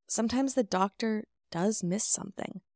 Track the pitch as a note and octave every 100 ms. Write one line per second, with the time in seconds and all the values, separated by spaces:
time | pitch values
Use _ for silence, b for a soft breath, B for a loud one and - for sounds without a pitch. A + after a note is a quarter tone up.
0 | - - A3+ A#3+ C4+ C4 G#3 F#3 G3 -
1 | A3+ G#3+ - _ _ E3 F#3+ A3 F3 G3
2 | - - - - - F#3 -